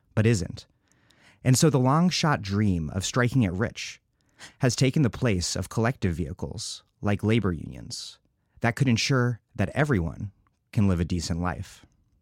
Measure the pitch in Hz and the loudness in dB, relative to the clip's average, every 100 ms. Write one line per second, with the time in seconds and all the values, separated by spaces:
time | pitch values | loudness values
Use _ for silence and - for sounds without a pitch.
0 | _ - 110 110 - - - _ _ _ | _ 0 2 2 -2 -10 -18 _ _ _
1 | _ _ _ _ 127 127 160 135 127 143 | _ _ _ _ 2 4 4 4 4 4
2 | 180 - 160 135 101 98 107 87 76 98 | 2 2 0 -2 -2 0 2 0 -2 -4
3 | - 127 120 135 101 90 107 - - - | -2 0 2 2 0 0 -4 -6 -14 -14
4 | _ _ _ _ - _ 131 - 135 160 | _ _ _ _ -20 _ -2 2 2 4
5 | 127 - 127 92 82 - 92 - 113 - | 0 2 0 0 -2 -4 -4 -2 -2 0
6 | 95 80 71 - 73 104 - - _ _ | -2 -2 -6 -6 -10 -10 -12 -12 _ _
7 | 104 104 104 117 98 80 - 64 58 - | -2 0 2 2 0 -2 -8 -14 -14 -14
8 | - - _ _ _ - 117 - 139 113 | -16 -20 _ _ _ -4 -4 2 2 4
9 | - 135 123 117 _ - 98 - 147 107 | 2 2 2 -2 _ -4 -2 0 2 2
10 | 80 - 101 - _ _ _ - 101 85 | 0 -6 -12 -12 _ _ _ 0 2 2
11 | 85 87 - 85 90 76 - - - _ | 0 -2 -4 -4 -4 -6 -12 -16 -20 _
12 | _ _ | _ _